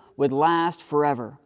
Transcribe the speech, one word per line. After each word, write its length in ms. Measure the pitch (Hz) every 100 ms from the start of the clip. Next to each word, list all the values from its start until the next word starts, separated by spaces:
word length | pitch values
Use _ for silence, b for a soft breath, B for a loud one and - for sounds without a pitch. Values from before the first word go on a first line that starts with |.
| b -
would 160 | 139
last 500 | 135 160 170 170 -
forever. 560 | - 147 147 127 110 139